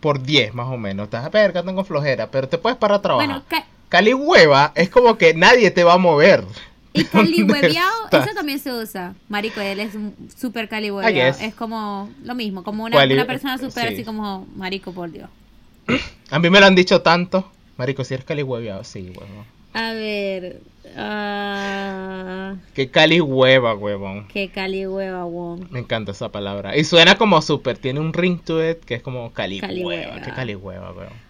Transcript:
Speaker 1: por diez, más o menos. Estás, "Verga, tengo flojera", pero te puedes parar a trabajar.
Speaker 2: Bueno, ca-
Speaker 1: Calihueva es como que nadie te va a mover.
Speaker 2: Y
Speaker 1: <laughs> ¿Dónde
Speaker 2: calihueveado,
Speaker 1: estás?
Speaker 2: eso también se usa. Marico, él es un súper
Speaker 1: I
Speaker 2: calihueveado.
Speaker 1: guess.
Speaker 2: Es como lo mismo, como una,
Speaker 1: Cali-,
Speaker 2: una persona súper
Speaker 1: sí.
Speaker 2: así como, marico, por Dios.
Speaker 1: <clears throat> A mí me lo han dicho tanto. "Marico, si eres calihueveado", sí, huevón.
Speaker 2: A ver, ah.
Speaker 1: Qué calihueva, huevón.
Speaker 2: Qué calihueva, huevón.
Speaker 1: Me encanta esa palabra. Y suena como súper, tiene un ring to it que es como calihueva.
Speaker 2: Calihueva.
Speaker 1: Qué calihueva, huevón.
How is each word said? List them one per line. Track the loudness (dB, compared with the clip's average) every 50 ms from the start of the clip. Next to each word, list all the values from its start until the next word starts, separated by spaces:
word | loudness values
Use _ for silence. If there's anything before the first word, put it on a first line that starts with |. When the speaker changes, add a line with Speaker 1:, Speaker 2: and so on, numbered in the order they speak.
Speaker 1:
por | 0 0 -2 0 -2
diez, | 0 2 2 2 0 -4
más | -8 -8 -8
o | -8
menos. | -8 -6 -8 -6 -6 -8
Estás, | -8 -8 -8 -8 -2 2
"Verga, | 2 2 4 2 -2 -6
tengo | -4 -4 -6 -6
flojera", | -4 -4 -4 0 0 -2 -2 -2 -4
pero | -4 -4 -4 -2
te | -4 -2
puedes | -2 -2 -2
parar | 0 0 2 2 2
a | 2
trabajar. | 0 0 0 0 -2
Speaker 2:
Bueno, | -4 -8 -8 _
ca- | -6 -6 -6 _ _ _ _ _
Speaker 1:
Calihueva | 2 4 4 4 4 2 2 4 6 8 8 8 8 6 4 4 2
es | 0 0 4
como | 4 6 6 6 6
que | 6 4 4 4
nadie | 6 6 8 8 8 6 4
te | 4 6 6
va | 6 6
a | 6
mover. | 6 4 6 6 8 8 6 6 4 -2 -14 -16 -18 -20 _ _ _ _ _
Speaker 2:
Y | -2 -2
Speaker 1:
<laughs> |
¿Dónde | 2 4 4 4 4 4 2 4
Speaker 2:
calihueveado, | 4 4 4 4 2 2 4 0 0 0 -2 -4
Speaker 1:
estás? | 2 2 2 2
Speaker 2:
eso | 2 -2
también | -4 -4 -4 -6 -6
se | -6 -6 -8
usa. | -8 -8 -8 -10 -10 -10 -10 -14 -18 _ _
Marico, | -8 -6 -6 -6 -6 -6 -6
él | -6 -6 -6
es | -8 -8 -8
un | -10 -10 -10 -12 -14 -20 -20 -16
súper | -10 -10 -8 -8 -8 -10
Speaker 1:
I | -8
Speaker 2:
calihueveado. | -8 -6 -6 -6 -6 -2 0 0 2
Speaker 1:
guess. | 4 2 2 2 0
Speaker 2:
Es | -6 -10 -8
como | -8 -10 -8 -8 -8 -8 -6 -8 -8 -10 -12 -16 -18 -14
lo | -12 -8
mismo, | -8 -6 -8 -8 -8 -10
como | -8 -8 -8 -6
una, | 0 4 4
Speaker 1:
Cali-, | 4 6 4
Speaker 2:
una | 2 2
persona | 0 -4 -6 -6 -6 -6
súper | -6 -8 -8 -6 -4 -4 -4
Speaker 1:
sí. | -6
Speaker 2:
así | -8 -10
como, | -10 -8 -8 -8 -8 -8 -10 -12 -16 -14
marico, | -12 -10 -8 -8 -8 -10 -12 -12
por | -10 -12 -12
Dios. | -12 -14 -20 -20 _ _ -20 _ _ -20 _ -20 _ _ _ -2
Speaker 1:
<clears throat> | -2 -2 -2 -6 -16 _ _ -4
A | -2 0
mí | 2 6
me | 6 8
lo | 8
han | 8 8
dicho | 6 4 4 4 2 4
tanto. | 4 2 2 0 0 -2 -2 -2 -4 _ _ _ _ _
"Marico, | -6 -4 -4 -4 -4 -6
si | -6 -6
eres | -10 -6
calihueveado", | -8 -6 -6 -4 -6 -6 -8 -8 -8 -10 -12 -14
sí, | -16 -16 -16 -16 -14 -16
huevón. | -18 -18 -18 -18 -20 -20 -20 _ _ _ _ -10
Speaker 2:
A | -8 -8 -6 -8
ver, | -8 -8 -6 -6 -4 -4 -6 -6 -8 -10 -12 -16 -16 -20 _ _ _ _ -20 -14 -12 -10 -8 -8 -6 -6 -6 -6 -6
ah. | -6 -6 -6 -6 -6 -6 -6 -6 -8 -8 -10 -10 -10 -10 -12 -12 -12 -10 -10 -10 -10 -10 -12 -14 -16 -16 _
Speaker 1:
Qué | -6 -6 -2
calihueva, | 2 2 4 4 4 4 2 2 2 2 4 6 6 4 4 2 -2
huevón. | -2 -4 -6 -6 -6 -6 -8 -10 -10 -14 -12
Speaker 2:
Qué | -8 -8 -8 -8
calihueva, | -8 -8 -6 -6 -6 -6 -6 -6 -6 -6 -8 -8 -8 -10 -10
huevón. | -10 -10 -10 -10 -10 -12 -12 -14 -12
Speaker 1:
Me | -12 -12
encanta | -8 -6 -6 -6 -6 -8 -10
esa | -10 -10 -10
palabra. | -8 -8 -8 -8 -8 -8 -8 -4 -2
Y | -2 -2
suena | 2 4 6 6 6 6
como | 4 4 2 2 2 2
súper, | 0 -4 -4 -2 -6 -6 -4
tiene | -6 -6 -4 -4
un | -4 -4 -2
ring | -2 -2 -2 -2 -4 -4
to | -4 -4 -2 -2 -2
it | -4 -6 -6
que | -8 -10
es | -8 -8
como | -10 -12 -10 -12 -12 -8
calihueva. | -8 -8 -6 -6 -8 -8 -8
Speaker 2:
Calihueva. | -8 -6 -6 -6 -6 -8 -10 -12 -14 -14 -14
Speaker 1:
Qué | -12 -10
calihueva, | -10 -8 -8 -10 -10 -12 -14 -14 -14 -14 -16 -16
huevón. | -16 -16 -18 -18 -20 -20